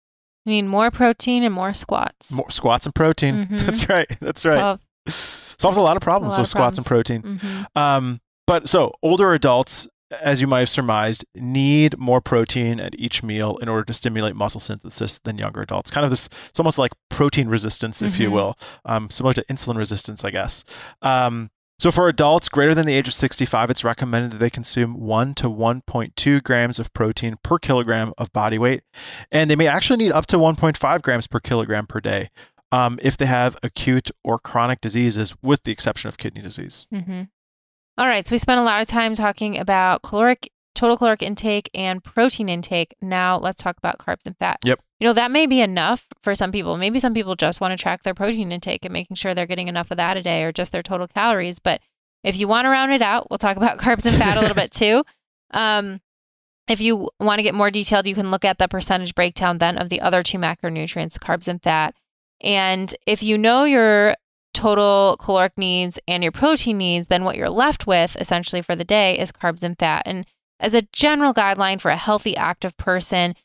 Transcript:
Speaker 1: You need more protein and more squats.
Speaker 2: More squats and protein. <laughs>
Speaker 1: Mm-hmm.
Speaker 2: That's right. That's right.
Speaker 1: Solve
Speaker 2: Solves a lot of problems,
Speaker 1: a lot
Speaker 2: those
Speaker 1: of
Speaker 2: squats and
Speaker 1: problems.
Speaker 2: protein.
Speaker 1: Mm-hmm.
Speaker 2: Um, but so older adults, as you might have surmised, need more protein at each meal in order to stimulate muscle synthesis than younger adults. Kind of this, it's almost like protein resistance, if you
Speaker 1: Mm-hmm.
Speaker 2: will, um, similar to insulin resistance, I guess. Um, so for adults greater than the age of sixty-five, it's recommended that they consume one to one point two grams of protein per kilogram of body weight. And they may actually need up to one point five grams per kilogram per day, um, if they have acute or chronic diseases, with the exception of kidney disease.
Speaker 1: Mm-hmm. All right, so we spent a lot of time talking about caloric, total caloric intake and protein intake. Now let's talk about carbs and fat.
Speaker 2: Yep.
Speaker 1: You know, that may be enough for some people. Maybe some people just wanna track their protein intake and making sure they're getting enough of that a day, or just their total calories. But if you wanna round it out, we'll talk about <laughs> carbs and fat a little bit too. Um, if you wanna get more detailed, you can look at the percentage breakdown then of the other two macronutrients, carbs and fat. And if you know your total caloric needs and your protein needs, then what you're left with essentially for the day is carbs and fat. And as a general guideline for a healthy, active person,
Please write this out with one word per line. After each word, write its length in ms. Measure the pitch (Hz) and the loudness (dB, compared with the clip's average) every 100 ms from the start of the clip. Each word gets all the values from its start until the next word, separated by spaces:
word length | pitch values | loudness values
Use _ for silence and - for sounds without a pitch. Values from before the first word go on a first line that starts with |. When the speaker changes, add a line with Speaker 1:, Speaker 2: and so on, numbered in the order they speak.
| _ _ _ _ | _ _ _ _
Speaker 1:
You 80 | 214 | -4
need 80 | 214 | -2
more 280 | 196 196 233 | 0 2 0
protein 520 | - 240 233 247 247 | 2 2 2 0 0
and 100 | 233 | 0
more 200 | 185 190 | -2 -4
squats. 580 | 202 - 196 - - - | -6 -4 -2 -2 -6 -8
Speaker 2:
More 160 | 131 - | -6 -6
squats 360 | - 120 120 147 | -2 0 2 0
and 80 | |
protein. 400 | - 160 156 139 | 0 2 2 0
<laughs> 120 | 208 190 | 0 -2
Speaker 1:
Mm-hmm. 100 | 208 208 | -2 -2
Speaker 2:
That's 220 | 226 - | 0 2
right. 200 | 190 - - | 0 0 -6
That's 240 | - - 165 | -8 -2 2
right. 100 | 147 | 4
Speaker 1:
Solve 280 | 196 196 _ _ - - - - - - | 2 -2 _ _ -12 -12 -12 -14 -18 0
Speaker 2:
Solves 160 | 185 196 | 2 4
a 40 | |
lot 140 | 165 185 | 4 4
of 60 | |
problems, 320 | 170 196 190 196 | 2 0 0 0
Speaker 1:
a 20 | |
lot 40 | |
Speaker 2:
those 40 | - | 0
Speaker 1:
of 40 | |
Speaker 2:
squats 280 | 208 - 190 | 2 2 0
and 80 | - | 2
Speaker 1:
problems. 220 | 117 117 | 2 2
Speaker 2:
protein. 300 | 113 113 196 | -4 -6 -8
Speaker 1:
Mm-hmm. 400 | 202 190 202 147 | -8 -8 -6 0
Speaker 2:
Um, 420 | 147 135 127 123 _ _ - | 2 2 0 -6 _ _ 0
but 220 | 170 - | 0 4
so 240 | 185 131 - | 2 2 0
older 300 | 156 185 196 | 2 4 4
adults, 540 | 160 139 123 131 - - _ - - | 4 4 4 2 -4 -8 _ -18 -6
as 200 | 147 135 | 0 2
you 60 | 135 | 2
might 140 | 127 | 2
have 80 | 123 | 2
surmised, 560 | - 120 110 107 110 - | 0 0 0 0 -4 -8
need 640 | - 123 135 139 147 151 - | -10 -4 0 4 6 4 2
more 220 | 123 123 | 0 2
protein 580 | - 120 113 123 117 117 | 2 0 2 0 -2 -2
at 160 | 92 - | -6 -8
each 280 | 120 - | -6 -6
meal 320 | 113 107 107 95 | -4 -4 -4 -4
in 120 | 117 | -4
order 140 | 110 | -4
to 80 | 104 | -2
stimulate 440 | 113 120 110 107 104 | -4 -4 -2 -4 -2
muscle 240 | 101 107 | -4 -4
synthesis 580 | - 107 - - 107 - | -8 -10 -10 -6 -6 -6
than 180 | 113 104 | -8 -8
younger 240 | 104 104 | -8 -8
adults. 300 | 101 95 - | -6 -6 -4
Kind 140 | 143 | -2
of 60 | 147 | 0
this, 180 | 127 - - - | 0 -4 -8 -10
it's 120 | - | -2
almost 180 | 160 147 | 0 2
like 140 | 131 - - | 0 -4 -8
protein 380 | - 143 147 113 | 0 2 2 0
resistance, 540 | 113 110 - 113 - | 0 -2 -4 -4 -2
if 180 | 107 180 | -2 0
you 60 | 107 | 0
Speaker 1:
Mm-hmm. 80 | 101 | 2
Speaker 2:
will, 220 | 98 - - - | 0 -4 -14 -14
um, 260 | - 113 107 | -4 -4 -4
similar 220 | - 131 | -2 0
to 100 | 123 - | 0 -2
insulin 260 | 135 123 113 | -6 -4 -2
resistance, 480 | 104 101 - 104 | -2 -4 -6 -8
I 60 | 101 | -6
guess. 320 | 92 95 - - - - - | -4 -6 -8 -12 -18 -20 -6
Um, 480 | 135 131 123 117 110 _ _ - | 0 2 2 -2 -10 _ _ 0
so 100 | 170 | 2
for 180 | 175 175 | 4 2
adults 400 | 131 147 170 - | 4 4 4 2
greater 260 | 143 147 | 2 4
than 120 | 160 156 | 4 2
the 80 | |
age 140 | 135 127 | 0 0
of 60 | |
sixty-five, 540 | - 135 - 127 117 117 | 0 -2 0 -2 0 0
it's 120 | - | 0
recommended 460 | 120 117 127 117 123 | -2 -2 -2 -2 -2
that 60 | 107 | -2
they 120 | 120 | -2
consume 440 | - 117 123 117 | -2 -4 0 -2
one 400 | 120 110 110 131 | -2 -2 0 0
to 160 | 139 123 | -2 -4
one 300 | 107 113 127 | 0 -2 -2
point 320 | - 123 110 | -4 -6 -6
two 260 | - 143 143 | -2 2 2
grams 380 | - 123 120 120 | 2 0 0 -2
of 140 | 113 | -6
protein 440 | - 110 - 117 110 | -2 -2 -2 -6 -6
per 160 | - 170 | -2 0
kilogram 540 | - 127 117 113 113 - | 2 0 2 -2 -2 -6
of 140 | 117 | -6
body 260 | 107 107 110 | -2 0 2
weight. 240 | 120 131 - - - - - | 0 -2 -6 -20 -18 -18 -2
And 180 | 156 156 | 0 4
they 60 | 151 | 4
may 100 | 160 | 4
actually 300 | 147 - 240 | 2 2 2
need 160 | 214 | 2
up 140 | 147 - | 2 2
to 120 | 180 | 4
one 160 | 160 156 | 4 4
point 200 | 160 147 | 0 2
five 260 | 139 170 | 0 0
grams 240 | 139 120 - | 0 -2 -2
per 100 | 117 | -4
kilogram 460 | - 120 107 107 107 | -2 -2 0 -2 -4
per 140 | 104 | -6
day, 300 | 101 101 101 _ - _ - | -4 -4 -6 _ -20 _ -2
um, 260 | 127 120 123 | 0 2 0
if 160 | 135 - | -2 0
they 100 | 127 | 0
have 300 | 127 123 - | 2 0 -2
acute 480 | 117 - - 127 - - | -10 -4 0 0 0 -8
or 140 | - 117 | -4 -4
chronic 400 | - 117 120 127 | -2 0 0 -2
diseases, 540 | 110 110 120 104 107 - | -4 0 0 0 -4 -4
with 220 | 131 143 | 0 0
the 80 | 117 | 0
exception 380 | 107 113 - 110 | -4 -4 -4 -8
of 100 | - | -10
kidney 240 | 107 104 | -10 -10
disease. 440 | 98 - 92 - - | -14 -12 -12 -14 -10
Speaker 1:
Mm-hmm. 300 | 202 180 185 190 _ _ _ _ _ _ - | -10 -8 -10 -12 _ _ _ _ _ _ -4
All 100 | 254 | 0
right, 180 | 214 - | 0 -2
so 80 | |
we 40 | 233 | -2
spent 220 | - 247 | 2 2
a 40 | |
lot 160 | 233 208 | 2 0
of 40 | 220 | 0
time 240 | 233 226 | -2 -2
talking 420 | 220 208 202 214 202 | 0 -2 -2 -4 -4
about 440 | 190 190 185 180 | 0 2 2 0
caloric, 480 | - 208 240 247 - _ _ | -2 2 2 2 -4 _ _
total 220 | - 233 233 | 0 2 4
caloric 260 | 233 214 | 2 2
intake 460 | - 208 220 208 - | -2 -4 -2 -2 -4
and 280 | - 190 185 | -8 -6 -6
protein 440 | - - 254 - 202 | -4 2 2 2 -4
intake. 460 | 175 - 175 165 - | -4 -2 -2 -4 -6
Now 380 | 190 185 180 185 | -4 0 0 0
let's 240 | 185 - | -2 -4
talk 140 | 185 - | -6 -4
about 200 | 175 - | -4 -6
carbs 280 | - 180 - | -6 -8 -8
and 100 | - | -4
fat. 220 | - - | -4 -2
Speaker 2:
Yep. 160 | 240 262 _ - | 0 0 _ -2
Speaker 1:
You 60 | 226 | 2
know, 40 | |
that 160 | 240 240 | 2 2
may 160 | 294 311 | 2 2
be 140 | 262 | 2
enough 460 | 208 180 165 247 - - | 2 0 0 -2 -6 -8
for 120 | 208 | -4
some 180 | 196 190 | -2 -2
people. 240 | 202 170 170 | -4 -4 -4
Maybe 220 | 196 254 | -2 0
some 160 | 247 | 0
people 200 | 226 190 185 | 0 -4 -2
just 240 | 160 - | -2 0
wanna 160 | 185 185 | -4 -2
track 260 | 185 180 | -4 -4
their 120 | 196 | -6
protein 380 | 185 202 226 180 | -4 -4 -2 -4
intake 320 | 175 185 - | -6 -8 -8
and 80 | 180 | -8
making 220 | 175 180 185 | -10 -10 -8
sure 180 | 190 | -6
they're 120 | 180 175 | -4 -4
getting 220 | 180 180 | -6 -6
enough 220 | 175 175 | -6 -6
of 60 | 175 | -4
that 200 | 170 190 | -2 -2
a 60 | |
day, 220 | 180 165 | -2 -2
or 80 | 160 | -2
just 180 | 165 175 | -4 -6
their 100 | 180 | -6
total 260 | 170 185 180 | -6 -8 -6
calories. 500 | 202 226 202 175 175 | -2 0 0 -2 -4
But 220 | 185 - _ _ _ _ | -2 -4 _ _ _ _
if 140 | 196 190 | -6 -2
you 100 | 202 | 0
wanna 200 | 233 262 | 2 2
round 220 | 269 269 | 2 2
it 100 | 277 | 2
out, 260 | 208 226 - | 2 0 -2
we'll 80 | 196 | -2
talk 180 | 202 190 | -2 2
about 220 | 226 - | 0 0
<laughs> 20 | |
carbs 240 | 247 226 233 | 0 2 4
and 100 | - | 4
fat 200 | 208 214 | 4 4
a 40 | |
little 140 | 214 | 2
bit 160 | 202 185 | 2 0
too. 320 | - 214 240 - _ _ _ _ | 2 4 4 2 _ _ _ _
Um, 480 | - 220 208 202 196 _ _ _ _ _ _ - | -2 0 0 -2 -10 _ _ _ _ _ _ -4
if 120 | 208 | 0
you 280 | 226 214 - - | 2 2 -2 -2
wanna 240 | 208 208 | 0 2
get 120 | 208 | 0
more 160 | 202 208 | 2 2
detailed, 360 | 208 196 208 196 | 2 2 2 2
you 80 | |
can 160 | 190 190 | -2 -2
look 140 | 190 | 0
at 140 | 196 185 | 0 2
the 100 | 185 | 0
percentage 460 | 185 - 185 180 | 0 -2 -2 -2
breakdown 440 | - 175 - 180 170 | 0 -2 0 -2 0
then 200 | 170 175 | 0 0
of 100 | 180 | -4
the 120 | 180 | -2
other 220 | 180 180 | 0 0
two 160 | 175 185 | 0 -2
macronutrients, 800 | 165 170 175 160 160 170 165 - | -2 -2 -6 -6 -6 -6 -6 -6
carbs 300 | - 170 180 | -4 -4 -4
and 120 | 180 | -4
fat. 320 | 180 160 156 - _ _ _ _ | 0 0 0 -6 _ _ _ _
And 540 | - 202 190 190 190 - - | -2 0 0 -2 -4 -4 -2
if 160 | 214 | -2
you 120 | 214 214 | 0 2
know 280 | 220 254 | 4 4
your 500 | 294 262 220 208 208 - _ _ _ | 4 4 6 6 4 2 _ _ _
total 600 | - 226 202 208 196 196 - | -2 2 4 4 6 4 2
caloric 320 | - 190 185 - | 0 2 2 0
needs 420 | 185 180 180 - - | -2 -2 -2 -6 -4
and 140 | 175 | -2
your 100 | 170 | -2
protein 460 | - 294 311 240 202 | 0 2 2 0 -2
needs, 300 | 180 175 175 | 0 0 0
then 160 | 180 | 0
what 120 | 185 - | 0 -2
you're 140 | 170 | -2
left 360 | 190 285 294 208 | 0 0 0 2
with 300 | 180 170 - | 2 2 -2
essentially 420 | 170 175 175 180 | -2 -2 -2 -6
for 120 | 175 | -4
the 100 | 170 | -4
day 340 | 175 208 190 180 | 0 2 2 0
is 140 | 185 | -4
carbs 300 | - 175 170 | -4 -4 -2
and 160 | 175 175 | -6 -2
fat. 240 | 165 151 - | -2 -2 -4
And 200 | 185 - _ _ - | -8 -10 _ _ -6
as 140 | 226 | 0
a 80 | 233 208 | 0 0
general 400 | - 294 294 285 | 0 2 4 2
guideline 460 | 233 196 196 190 190 | 2 2 2 0 0
for 100 | 165 | 0
a 60 | 160 | -2
healthy, 400 | 214 214 214 - | 0 -2 -2 -2
active 400 | 160 175 180 - | -2 -4 -8 -6
person, 580 | - 185 - 185 175 - | -2 -2 0 0 0 -2